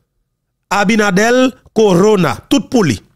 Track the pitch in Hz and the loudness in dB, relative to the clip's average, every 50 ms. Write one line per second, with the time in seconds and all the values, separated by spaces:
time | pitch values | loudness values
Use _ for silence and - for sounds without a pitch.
0 | _ _ _ _ _ _ _ _ _ _ _ _ _ - 180 202 208 185 - 214 | _ _ _ _ _ _ _ _ _ _ _ _ _ -6 -4 -2 0 0 0 0
1 | 214 202 180 196 214 233 247 254 262 262 - _ _ - - 220 220 202 180 165 | 0 0 0 0 0 0 2 2 0 0 -2 _ _ -8 -2 0 0 2 2 2
2 | 196 214 214 190 165 139 113 - - - 285 277 180 - - 233 196 143 104 - | 2 2 2 0 0 -2 -4 -6 -6 -2 -2 -2 -2 -2 -2 -2 0 0 -2 -4
3 | - _ _ | -8 _ _